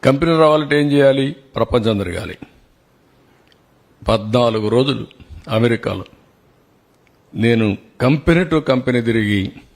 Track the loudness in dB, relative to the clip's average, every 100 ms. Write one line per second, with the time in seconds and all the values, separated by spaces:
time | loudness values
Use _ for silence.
0 | 2 0 0 4 4 4 0 0 2 2
1 | 4 2 -2 -6 -12 -6 -2 0 0 -2
2 | -4 -8 -10 -14 -18 _ _ _ _ _
3 | _ _ _ _ _ _ _ _ _ _
4 | -2 -2 0 0 0 0 0 0 0 -4
5 | -8 -18 -20 -20 -4 0 0 0 -4 -8
6 | -12 _ _ _ _ _ _ _ _ _
7 | _ _ _ -2 0 2 0 -2 -8 _
8 | 0 0 2 0 2 -2 0 -2 0 -2
9 | 0 0 0 -2 -2 -8 -20